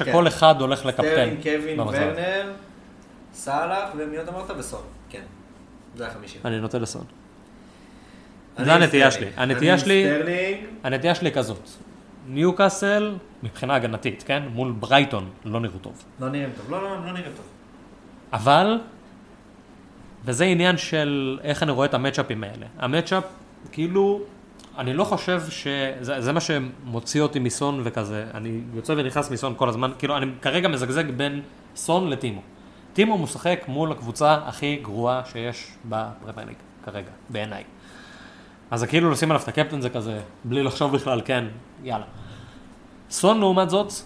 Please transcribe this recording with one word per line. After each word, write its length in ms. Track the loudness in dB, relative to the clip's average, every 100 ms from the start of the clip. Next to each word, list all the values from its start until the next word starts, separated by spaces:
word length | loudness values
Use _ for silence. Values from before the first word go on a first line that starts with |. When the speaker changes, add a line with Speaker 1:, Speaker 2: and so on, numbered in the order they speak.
Speaker 1:
שכל 240 | 4 6 4
אחד 320 | 8 8 8
הולך 240 | 4 0 -2
לקפטן 160 | 0 4
Speaker 2:
סטרלינג, 340 | 4 2 0
קווין, 340 | -2 -2 -2 -2
Speaker 1:
במחזור. 240 | -2 0
Speaker 2:
ורנר, 500 | 0 -2 -2 -4 -6 -10 -18 -20 -20 -20 -20 -20 -20
סלאח, 540 | -12 -4 -2 0 -2 -4 -6
ומי 180 | -6 -6
עוד 120 | -8
אמרת? 220 | -8 -8 -8
וסון. 240 | -10 -10 -14 -18 -18
כן, 120 | -18 -18 -20 -20 -20 -20 -20 -18 -12
זה 100 | -12
החמישים. 320 | -12 -16 -8
Speaker 1:
אני 160 | -4 -2
נוטה 180 | -2 -4
לסון. 260 | -4 -8 -14 -18 -20 -20 -20 -20 -20 -20 -20 -20 -20 -20 -20 -20 -14 0
Speaker 2:
אני 60 |
Speaker 1:
זה 100 | 6
הנטייה 360 | 8 8 8 6
Speaker 2:
סטרלינג. 240 | 6 -4
Speaker 1:
שלי. 80 | -2
הנטייה 300 | 0 2 4
Speaker 2:
אני 60 | 4
Speaker 1:
שלי, 240 | 6 4 4
Speaker 2:
סטרלינג. 520 | 2 0 -2 -2 -4 -10 -8
Speaker 1:
הנטייה 300 | -4 0 2
שלי 140 | 2 2
היא 60 |
כזאת. 340 | 0 -2 -4 -12 -20 -20 -20 -20 -18 -6
ניוקאסל, 880 | 2 2 4 4 4 2 2 0 -4 -12 -10
מבחינה 320 | -10 -6 0
הגנתית, 480 | 2 0 -2 -4 -4 -2
כן? 160 | -2 -2
מול 200 | -4 -4
ברייטון, 560 | -4 4 4 4 -2 -6 -10
לא 160 | -6 -4
נראו 180 | -4 -6
טוב. 260 | -14 -18 -18 -8
Speaker 2:
לא 80 | -6
נראים 220 | -4 -6 -8
טוב. 140 | -8
לא, 120 | -6
לא, 80 | -6 -6 -8
לא 60 |
נראים 120 | -8 -10 -12
טוב. 80 | -18 -20 -20 -20 -20 -20 -20 -20 -6
Speaker 1:
אבל... 460 | 0 6 6 6 2 -4 -18 -20 -20 -20 -20 -20 -20 -20 -20 -20 -20 -20 -12
וזה 200 | -4 2
עניין 320 | 4 4 4 2
של 600 | 0 0 0 0 -2 -4
איך 200 | -4 0
אני 100 | 0
רואה 140 | 2 2
את 80 |
המצ'אפים 500 | 2 0 -2 -2 -4
האלה. 220 | -8 -10 -14 -6
המצ'אפ, 460 | -2 0 0 -2 -4 -12 -20 -20 -12
כאילו, 480 | -4 0 4 4 2 -4 -16 -20 -20 -16 -6
אני 160 | -2
לא 100 | 0
חושב 380 | 0 0 0 -2 -2
ש-, 160 | -6 -4 -2 -2 -4
זה, 200 | -4 -2
זה 120 | 0
מה 80 | 0
שמוציא 840 | 0 -2 -2 -8 -8 -6 -2 2
אותי 160 | 2 2
מסון 420 | -2 0 -2 0
וכזה. 400 | -2 -4 -4 -4 -8
אני 260 | -8 -6 -6 -6
יוצא 200 | -6 -2 0
ונכנס 340 | 0 -2 -2
מסון 240 | -4 -4 0
כל 120 | 0
הזמן. 220 | 2 -2 -2
כאילו, 180 | -2 -2
אני 100 | -2 -4
כרגע 260 | -2 2 2
מזגזג 420 | 0 0 -2 -2
בין 320 | -2 -4 -4 -10 -18 -18 -8
סון 340 | 0 2 2
לטימו. 300 | -2 -4 -6 -12 -20 -20 -20 -2
טימו 260 | 4 4 4
משחק 460 | 0 -2 0 0 -2
מול 240 | -2 -2
הקבוצה 460 | -2 -6 2 4 4 0
הכי 300 | -4 -4 -4
גרועה 400 | -6 -2 0 0 -4
שיש 400 | -8 -8 -8 -14 -16
בפרמייר 640 | -8 -6 -6 -10 -14 -14 -14
ליג, 80 | -16 -20 -18
כרגע, 260 | -12 -12 -12 -16 -10
בעיניי. 360 | -6 -6 -8 -14 -20 -20 -20 -20 -20 -20 -20 -20 -20 -6
אז 100 | -4
זה 60 | 2
כאילו 240 | 4 4
לשים 200 | 2 2
עליו 120 | 2
את 60 | 0
הקפטן 320 | -2 -2 -2
זה 100 | -4
כזה, 300 | -4 -6 -8 -10 -12
בלי 180 | -4 0
לחשוב 300 | 0 0 0
בכלל, 280 | 0 0 -2
כן, 200 | 0 -2 -2 -8 -18 -14
יאללה. 200 | -6 -6 -8 -16 -16 -16 -18 -20 -20 -20 -20 -20 -10
סון 300 | 2 4 6
לעומת 300 | 6 4 4
זאת, 220 | 2 -2 -6